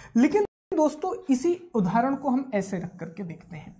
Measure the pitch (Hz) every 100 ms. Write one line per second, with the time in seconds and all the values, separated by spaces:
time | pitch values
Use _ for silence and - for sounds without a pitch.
0 | - 226 277 427 415 - _ 320 302 302
1 | 381 480 - 254 339 349 - 240 180 220
2 | 254 277 285 254 269 202 190 185 180 -
3 | 165 180 185 160 - 156 - -